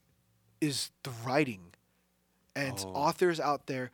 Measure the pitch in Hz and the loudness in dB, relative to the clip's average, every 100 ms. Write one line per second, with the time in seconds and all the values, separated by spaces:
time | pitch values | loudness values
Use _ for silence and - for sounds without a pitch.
0 | _ _ _ _ _ _ 151 127 - - | _ _ _ _ _ _ -2 -2 -6 -10
1 | 135 117 120 139 143 95 87 - _ _ | -12 -8 2 4 2 -2 -14 -20 _ _
2 | _ _ _ _ _ 139 135 98 95 92 | _ _ _ _ _ -6 -4 -4 -4 0
3 | 151 - 180 160 139 139 - 131 127 | 0 4 2 4 0 -2 -4 -6 -8